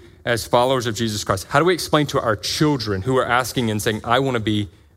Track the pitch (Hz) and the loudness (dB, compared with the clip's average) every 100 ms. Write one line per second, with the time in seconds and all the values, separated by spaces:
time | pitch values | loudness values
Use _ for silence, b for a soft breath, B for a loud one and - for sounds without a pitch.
0 | B B 123 117 - 123 123 135 120 101 | B B -2 -2 2 2 4 2 -2 -4
1 | 117 107 - 98 - 139 170 170 - 151 | -4 -4 -2 -4 0 2 2 0 0 0
2 | 143 139 120 104 - - 151 143 110 95 | 2 0 0 -2 -2 0 0 0 -2 -4
3 | 113 131 123 123 123 131 113 107 117 107 | 0 0 2 0 0 -2 -2 0 -2 -2
4 | 113 123 135 120 107 107 101 b b | 0 2 2 0 0 -2 -2 b b